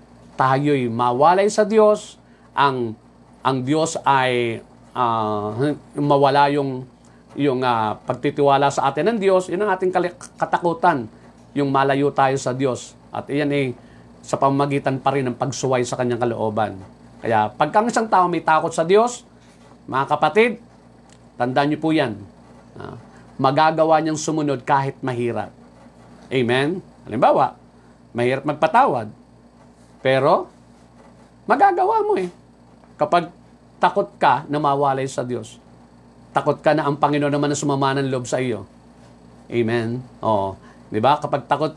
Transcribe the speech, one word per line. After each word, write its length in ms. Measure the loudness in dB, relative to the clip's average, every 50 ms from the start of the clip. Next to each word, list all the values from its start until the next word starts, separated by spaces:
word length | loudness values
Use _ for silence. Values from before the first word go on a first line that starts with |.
| -20 -20 -20 -20 -20 -12 -2
tayo'y 560 | 0 2 2 2 2 2 0 0 0 0 -2
mawalay 560 | -2 0 0 0 2 4 4 4 4 4 2 0
sa 160 | 2 0 0
Diyos, 560 | 2 4 4 6 4 4 2 -2 -16 -20 -20 _ _ -20 _ -20 -8
ang, 400 | 0 2 2 2 2 0 -4 -4 -6 -10 _ -20 -20 -20 -20 -20 -14 -4
ang 240 | -2 -2 -2 0 0
Diyos 320 | 0 0 0 0 -2 -4 -4 0
ay, 560 | 2 2 2 2 2 0 0 0 -2 -4 -8 -12 -18 -20 -20 -20 -12
ah, 800 | -4 -2 0 0 0 0 -2 -2 -4 -4 -4 -6 -4 -2 -2 -2 -4 -6 -10 -14 -6
mawala 560 | -4 0 2 2 4 4 4 4 4 2 2
yung, 320 | 2 0 -2 -4 -6 -8 -12 -14 _ _ -20 -20 -20 -20 -20 -14 -6
yung, 300 | -2 -2 0 0 0 0
ah, 320 | 0 0 0 -2 -4 -4 -6 -6
pagtitiwala 640 | -8 -6 -4 -4 -4 -2 2 2 4 4 4 2 2
sa 240 | 0 0 -2 -2
atin 240 | -2 0 -2 -2 0
ng 20 | 0
Diyos, 300 | 0 2 2 2 0 -2
yun 160 | -4 -2 -2
ang 80 | -2
ating 180 | -2 0 -2 -2
kali-, 240 | 0 0 -2 -2 -6 -10 -20 -16 -8
katakutan, 720 | -8 -6 -4 -2 -2 -2 -2 -2 2 0 0 0 0 -4 -10 -14 -20 -20 -20 -20 -20 -20 -8 -4
yung 160 | -2 -2 0
malayo 400 | 2 2 2 2 2 2 0 0
tayo 240 | 2 2 0 0 0
sa 160 | -2 -4 -4
Diyos. 400 | -4 -2 -2 -2 -2 -4 -8 -16 -20 -20 -20 -12
At 220 | -12 -12 -8 -4
iyan 160 | -4 -2 0 0
ay 240 | 0 0 -2 -2 -4 -10 -16 -20 -20 -20 -20 -20 -20 -18
sa 160 | -8 -6 -2
pamamagitan 640 | 0 2 2 2 2 0 0 -2 -2 -2 -2 -4 -2
pa 160 | -2 0 0
rin 80 | 0 -2
ng 120 | -2 -4 -4
pagsuway 420 | -6 -6 -4 -4 -2 0 0 0 0 -2
sa 80 | -4
kanyang 240 | -4 -2 -2 -2 -2
kalooban. 560 | -2 -2 -2 -2 -4 -2 -2 -2 -2 -4 -4 -10 -16 -20 -20 -20 -20 -20 -18 -8 -4
Kaya 240 | 0 2 2 0 0
pagka 320 | 0 -2 -2 2 2 0
ang 80 | 0 2
isang 180 | 0 -2 0 2
tao 160 | 2 2 2 2
may 160 | 0 -2 0
takot 260 | 2 2 2 0 -2
sa 140 | -2 -2 0
Diyos, 400 | 4 4 4 4 2 -2 -10 -16 -20 -20 -20 -20 -20 -20 -20 -20 -20 -20 -20 -12 -6
mga 160 | -2 -2 0
kapatid, 560 | 0 0 0 0 2 4 4 2 2 0 -6 -14 -20 -20 -20 -20 -20 -20 -20 -20 -20 -20 -20 -20 -14 _ -4
tandaan 320 | -4 0 0 0 0 0
niyo 80 | -2 -2
po 160 | -2 0 0
yan. 160 | 0 0 -2 -4 -10 -14 -20 -20 -20 -20 -20 -20 -20 -20 -20 -20
Ah, 240 | -16 -16 -16 -16 -16 -20 -20 -20 -20 -20 -18 -8 -2
magagawa 640 | 0 2 4 4 4 4 4 4 4 4 4 2 2
niyang 160 | 0 -4 -4
sumunod 400 | -4 -4 -2 -2 0 -2 -2 -2 0 0
kahit 320 | 0 0 0 -2 -6 -6
mahirap. 480 | -6 -6 -4 -2 -4 -4 -4 -4 -6 -8 -12 -20 -20 -20 -20 -20 -20 -20 -20 -20 -20 -20 -20 -20 -12 -4
Amen? 560 | -2 0 2 2 2 2 0 0 -4 -6 -10 -16 -20 -20 -14 -8
Halimbawa, 480 | -2 2 2 4 4 4 2 0 -2 -10 -20 -20 _ -20 -20 -20 -20 _ _ _
mahirap 320 | -4 -2 0 0 0 -2 -4
magpatawad, 640 | -6 -2 0 0 2 4 4 4 4 2 -2 -6 -8 -12 -20 -20 _ -20 _ _ -20 _ -20 -20 -20 -20 _ -20 _ -14 -4 0
pero 400 | 2 2 4 4 4 2 2 0 -6 -16 -20 -20 -20 -20 -20 -20 _ _ -20 -20 -20 -20 -20 -20 -20 _ -12 -2 -2
magagawa 560 | 2 2 4 2 2 2 0 0 0 0 0
mo 80 | 0 0
eh. 160 | -2 -2 -6 -8 -14 -20 _ _ _ -20 -20 -20 -20 -20 -14 -4
Kapag 400 | -4 -2 2 2 0 0 -2 -12 -20 -20 -20 -20 -20 -20 -16 -6 0
takot 240 | 0 0 2 0 -4 -4 -4 0
ka 240 | 2 2 2 2 0
na 160 | -4 -4 -2
mawalay 480 | 0 0 0 2 0 0 0 -2 -4 -6
sa 160 | -6 -6 -6
Diyos. 320 | -6 -6 -8 -8 -12 -18 -20 -20 -20 -20 -20 -20 -20 -20 -20 -20 -20 -20 -20 -16 -6
Takot 320 | -6 -2 -2 -2 -2 0
ka 160 | 2 2 2 2
na 80 | 0
ang 80 | -2 -2
Panginoon 380 | 0 0 0 0 0 0 0 0
naman 160 | 0 0 -2
ang 80 | -2 -2
sumama 320 | -2 -2 -2 0 0 0 0 -2
ng 80 | -2
loob 160 | -2 -4 -4
sa 160 | -6 -4 -4 -4
iyo. 240 | -2 -4 -4 -6 -8 -16 -20 -20 -20 -20 -20 -20 -20 -20 -20 -20 -20 -20 -20 -20 -14 -6
Amen? 480 | -2 -2 -2 0 0 -2 -2 -4 -6 -8 -10 -14 -14 -8
Oo. 320 | -4 -2 -2 -2 -2 -4 -8 -12 -18 -20 -20 -20 -14
Di 160 | -8 -4 0
ba? 160 | 2 2 2 0
Kapag 320 | -2 -4 -6 -6 -2 -2
takot 240 | -2 -2 -2 -6 -4